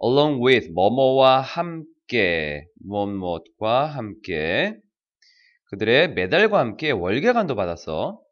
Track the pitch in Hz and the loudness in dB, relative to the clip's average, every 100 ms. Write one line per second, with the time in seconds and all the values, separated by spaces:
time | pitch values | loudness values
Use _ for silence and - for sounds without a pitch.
0 | 117 139 151 131 123 123 - 82 98 127 | 2 4 2 2 4 2 2 0 2 2
1 | 131 135 131 131 131 170 175 165 156 _ | 2 4 6 4 0 -6 -8 -8 -14 _
2 | - 120 92 82 76 73 73 - 90 101 | -4 0 2 0 -2 -8 -12 -18 -8 -6
3 | 101 98 90 82 - - 107 127 151 143 | -6 -6 -6 -8 -10 -6 -2 0 -2 -6
4 | 107 107 92 80 80 107 202 220 _ _ | -12 -12 -8 -4 -2 -2 -4 -6 _ _
5 | _ _ _ _ _ _ _ 98 107 131 | _ _ _ _ _ _ _ -4 2 2
6 | 180 95 92 165 214 196 120 98 151 110 | 2 -2 0 2 2 2 0 -4 -4 -2
7 | 87 - 226 240 175 107 90 82 - 80 | 0 0 2 0 0 -2 -4 -6 -6 -6
8 | 143 214 _ | -6 -8 _